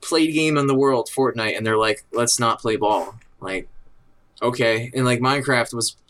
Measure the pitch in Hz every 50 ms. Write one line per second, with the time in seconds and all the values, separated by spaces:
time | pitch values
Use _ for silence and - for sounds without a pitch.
0 | - - 170 160 160 160 156 156 160 156 151 147 143 139 135 131 139 135 131 120
1 | 110 - - - 135 123 104 113 110 110 104 104 110 110 110 110 110 110 107 -
2 | - _ - 113 120 117 - - 123 113 110 - - 117 110 104 107 104 107 98
3 | - - - 110 - - - - - 95 95 92 - - - - - - - -
4 | - _ _ _ _ _ _ - 117 123 123 127 127 113 113 113 120 127 127 135
5 | 127 123 123 117 123 131 139 143 135 139 131 120 117 - - 117 113 - - _
6 | _ _